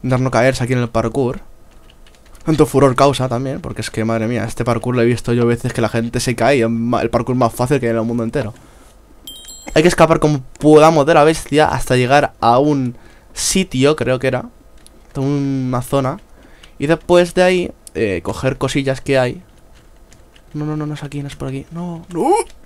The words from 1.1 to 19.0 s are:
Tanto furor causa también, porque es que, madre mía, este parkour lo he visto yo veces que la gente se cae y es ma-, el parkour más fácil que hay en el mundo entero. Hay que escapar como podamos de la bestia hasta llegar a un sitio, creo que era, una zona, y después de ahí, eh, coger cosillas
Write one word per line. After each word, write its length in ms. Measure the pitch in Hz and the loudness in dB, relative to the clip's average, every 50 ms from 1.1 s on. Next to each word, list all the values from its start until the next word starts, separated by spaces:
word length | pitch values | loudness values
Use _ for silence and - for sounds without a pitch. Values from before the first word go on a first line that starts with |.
| - 143 131 120 - - - - - - - - - - - - - - - - - - _ - - - - | -2 -2 -2 -2 -4 -8 -12 -18 -20 -20 -20 -20 -20 -20 -20 -20 -20 -20 -20 -20 -20 -20 _ -20 -20 -10 -4
Tanto 200 | 160 156 139 151 | -2 2 2 2
furor 300 | 127 - 135 143 135 123 | 2 4 4 4 4 4
causa 340 | 135 139 143 135 - 127 131 | 4 2 2 2 0 -4 -4
también, 320 | 120 120 135 131 139 185 | -4 -4 -4 -6 -8 -8
porque 220 | 160 - - - | -10 -10 -10 -10
es 80 | 117 - | -10 -8
que, 160 | - 113 110 | -6 -4 -2
madre 200 | 113 113 113 110 | -2 -2 -2 -2
mía, 180 | 113 123 110 107 | -2 -4 -4 -4
este 200 | 117 - - 120 | -6 -6 -4 -2
parkour 320 | 123 117 113 - 123 123 | -2 -2 -2 -2 -2 0
lo 60 | 123 | 2
he 20 | 117 | 2
visto 300 | 120 120 113 - 127 120 | 2 2 0 0 0 0
yo 100 | 120 120 | 2 2
veces 300 | 117 120 117 - 123 - | 2 2 0 -2 -6 -2
que 80 | - | -2
la 80 | 117 107 | -2 0
gente 280 | - 117 117 117 117 123 | -2 -2 -4 -2 -4 -4
se 160 | - 131 117 | -2 -2 -2
cae 220 | - 113 127 147 | 0 2 2 4
y 60 | 131 | 2
es 80 | 113 113 | 2 0
ma-, 320 | 117 113 117 120 123 98 | 0 -2 -2 -2 -2 -2
el 80 | - 117 | -2 0
parkour 260 | - 117 113 117 127 | -2 -2 -2 -2 0
más 160 | 127 127 117 | 0 0 0
fácil 260 | - - 127 123 151 135 | 0 -2 -2 0 0 0
que 80 | 127 | 0
hay 40 | 117 | -2
en 80 | 113 113 | -2 -2
el 60 | 110 | -2
mundo 200 | 117 117 120 113 | -2 -4 -4 -4
entero. 300 | 113 - 147 120 104 - - - - - - - - _ - _ _ - - - - - - - - - - - - - | -4 -4 -6 -6 -6 -12 -16 -20 -20 -20 -20 -20 -20 _ -20 _ _ -20 -20 -18 -18 -18 -18 -20 -20 -20 -18 -14 -2 0
Hay 80 | 156 | 2
que 60 | 156 175 | 2 2
escapar 300 | - - 165 160 165 156 | 4 4 4 4 4 2
como 220 | 156 151 151 135 131 - - - | 2 0 0 -2 -4 -12 -12 0
podamos 460 | - 151 151 151 151 160 165 156 139 | 4 6 8 8 8 6 6 4 2
de 80 | 151 | 4
la 120 | 165 151 147 | 4 4 4
bestia 440 | 156 160 - - - 139 147 151 - | 4 2 0 -4 -2 2 2 2 2
hasta 280 | - 131 - - 127 | 0 -4 -2 0 0
llegar 360 | 127 127 120 139 147 143 - - _ | 0 2 4 4 4 2 0 -4 _
a 180 | - 117 120 127 | 2 4 4 4
un 380 | 147 151 147 139 127 120 117 - - - - - _ - - | 4 2 0 0 -2 -4 -8 -12 -20 -20 -20 -20 _ -18 -10
sitio, 640 | - - - - 190 190 - - 131 131 143 156 | -6 -6 -2 0 0 -2 0 0 2 2 2 2
creo 220 | - - 123 127 127 | 0 -2 -2 -2 -2
que 100 | 135 131 | -2 -2
era, 180 | 127 123 - 240 _ - - - - - - - _ - - - - | -2 -4 -8 -12 _ -20 -20 -20 -20 -20 -20 -20 _ -20 -20 -12 -6
una 680 | 139 135 139 147 143 139 139 135 135 127 127 127 123 | -4 -2 -2 -2 -2 -2 -2 -4 -4 -4 -2 -4 -4
zona, 380 | 120 - 139 139 131 127 156 208 - _ - - - - - - - - - - | -4 -2 -2 -2 -2 -2 -6 -8 -14 _ -20 -20 -20 -20 -20 -20 -20 -20 -10 -6
y 80 | 139 | 0
después 480 | 143 208 220 - - 175 175 180 175 - | 0 0 -2 2 4 4 4 4 2 2
de 80 | 185 | 2
ahí, 300 | 180 185 185 180 - - - _ _ - _ | 2 2 2 0 -2 -6 -10 _ _ -12 _
eh, 260 | - 113 101 95 85 | -4 -2 -2 -2 -4
coger 340 | - 95 - - - 131 131 | -4 -6 -8 -2 -4 -4 -2
cosillas 460 | - - 131 - 147 135 135 135 135 | -2 -4 -2 -2 -2 -2 -2 -4 -4